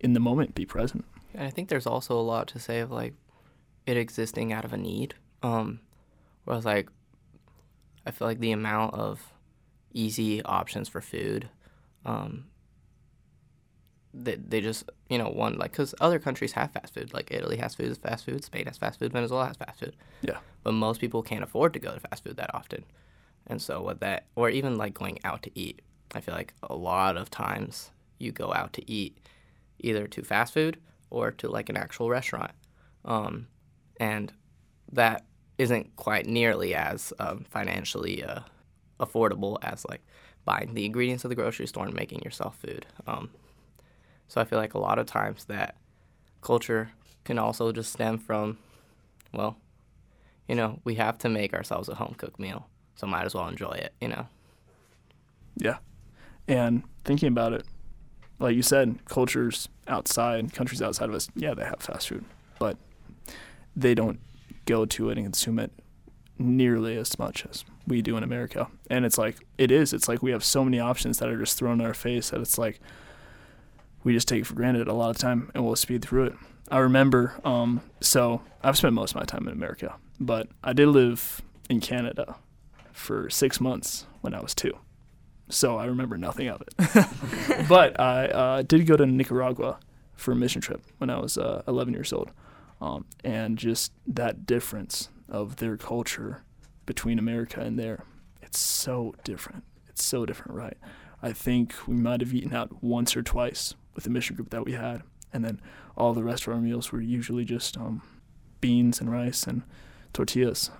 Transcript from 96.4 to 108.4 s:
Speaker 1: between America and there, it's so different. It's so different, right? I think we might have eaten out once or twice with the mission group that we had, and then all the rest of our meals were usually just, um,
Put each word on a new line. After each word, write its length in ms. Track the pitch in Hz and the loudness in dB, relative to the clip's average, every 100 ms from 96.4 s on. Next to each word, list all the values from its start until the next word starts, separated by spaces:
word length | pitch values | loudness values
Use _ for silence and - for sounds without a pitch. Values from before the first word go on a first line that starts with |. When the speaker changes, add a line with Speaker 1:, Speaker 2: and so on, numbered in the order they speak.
| - - - - | -16 -20 -20 -14
Speaker 1:
between 340 | - - 117 113 | -10 -4 0 0
America 420 | 113 117 117 - | 0 -2 -4 -6
and 180 | 117 113 | -4 -4
there, 260 | 113 107 - - - - | -4 -6 -12 -20 -20 -20
it's 160 | - - | -8 -2
so 560 | - - - 123 113 - | 0 -2 -2 -2 -4 -6
different. 400 | - 92 - - - - - | -10 -10 -10 -14 -18 -20 -14
It's 160 | - | -4
so 220 | - - 117 | -2 0 -2
different, 300 | - - - | -6 -10 -10
right? 200 | - - - - - - | -10 -12 -16 -20 -20 -10
I 100 | 120 | -8
think 420 | - 127 123 120 - - | -4 2 4 4 -2 -2
we 80 | |
might 260 | 120 117 120 | 2 2 2
have 140 | 123 | 0
eaten 200 | 123 - | -2 -2
out 280 | 120 110 - | -4 -6 -4
once 340 | 123 120 117 123 | -2 0 2 0
or 60 | |
twice 520 | 117 127 123 - - - - | 0 0 0 -2 -6 -8 -16
with 100 | - | -10
the 60 | - | -4
mission 260 | 123 - - | -2 -2 -6
group 140 | - | -8
that 140 | 113 | -6
we 80 | - | -6
had, 300 | 123 113 120 - - - | -4 -6 -8 -12 -20 -10
and 100 | 120 | -4
then 180 | 113 101 - - - - | -4 -4 -10 -20 -10 2
all 160 | 120 | 2
the 100 | 117 | 2
rest 240 | 117 120 - | 0 -2 -2
of 60 | |
our 80 | 117 | 0
meals 320 | 117 120 - | 0 0 -2
were 80 | 120 | -4
usually 460 | 113 120 117 120 117 | -2 -2 -2 -2 -2
just, 320 | 120 - - | -2 -4 -6
um, 240 | - 113 - - - - | -6 -6 -8 -20 -20 -20